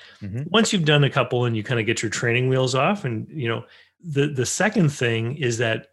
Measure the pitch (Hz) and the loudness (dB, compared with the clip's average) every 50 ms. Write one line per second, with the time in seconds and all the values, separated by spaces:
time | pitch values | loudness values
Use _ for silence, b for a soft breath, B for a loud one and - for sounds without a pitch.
0 | B B B B 107 98 95 120 147 170 - 220 226 - - 196 160 151 151 147 | B B B B -12 -10 -8 -8 -4 0 2 2 2 2 2 2 2 4 6 6
1 | 143 131 - 139 123 - - 123 123 120 113 110 101 - 120 117 110 110 113 - | 4 4 4 0 0 0 0 0 0 0 0 -2 -2 -2 -2 0 0 0 -2 -2
2 | - 110 - - - 120 113 123 127 131 131 131 131 127 120 131 139 170 208 202 | -2 -4 -4 -2 0 0 0 2 2 2 2 2 0 0 0 0 2 0 0 -2
3 | - 131 113 110 117 - - 156 120 117 113 113 113 b b b b b b _ | -4 -4 -6 -6 -8 -8 -8 -6 -4 -4 -4 -4 -8 b b b b b b _
4 | - 175 143 139 143 151 147 127 120 - - - 185 214 214 220 170 143 143 - | -12 -4 0 0 0 0 0 -2 -2 -2 0 0 0 0 2 4 2 2 2 0
5 | 131 117 113 113 113 117 135 - - 120 117 113 120 113 113 - - - | 0 0 0 0 -2 -4 -4 -2 -2 -2 -2 0 0 -2 -2 -2 -6 -10